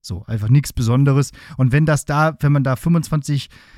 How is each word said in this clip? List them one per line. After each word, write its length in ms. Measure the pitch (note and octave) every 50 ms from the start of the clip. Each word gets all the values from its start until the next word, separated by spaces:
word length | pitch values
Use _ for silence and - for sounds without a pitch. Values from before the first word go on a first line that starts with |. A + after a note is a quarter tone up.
So, 240 | - - F#2 F2 -
einfach 220 | - A2+ G#2+ G#2+ G#2+
nichts 240 | B2+ D3 C3+ -
Besonderes. 600 | - - A#2+ A2+ B2 C#3 C#3+ C#3+ C3+ C#3+ C#3 - - - - - -
Und 160 | - C3 B2+
wenn 140 | A#2 D3+ D#3+
das 180 | D#3 D3+ C3+ -
da, 320 | - C#3+ D3 D#3 D#3+ C#3+ -
wenn 140 | D3 C#3+
man 100 | D3 C#3+
da 140 | C3 C3+ B2+
fünfundzwanzig 760 | - - E3+ E3+ E3 D3+ - D#3 D3+ C#3 - D3 C3+ - - - - - - -